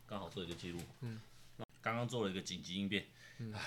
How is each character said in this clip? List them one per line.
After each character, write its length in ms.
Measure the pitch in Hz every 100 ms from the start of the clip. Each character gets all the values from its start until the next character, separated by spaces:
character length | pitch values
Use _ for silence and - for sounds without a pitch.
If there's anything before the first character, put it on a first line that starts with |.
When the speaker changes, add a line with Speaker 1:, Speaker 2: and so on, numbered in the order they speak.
| -
Speaker 1:
刚 140 | 104
好 80 | 85
做 160 | 98
一 40 | 85
个 60 |
记 160 | 85 90
录。 80 | 85 82 -
Speaker 2:
嗯。 200 | 120 110 - - - - 110 -
Speaker 1:
刚 160 | 113 117
刚 100 | 120
做 160 | 123
了 60 | 101
一 40 |
个 60 | 92
紧 220 | - 92
急 120 | -
应 140 | 92 98
变， 180 | 98 - - - -
Speaker 2:
嗯。 140 | 113
Speaker 1:
啊， 80 | 104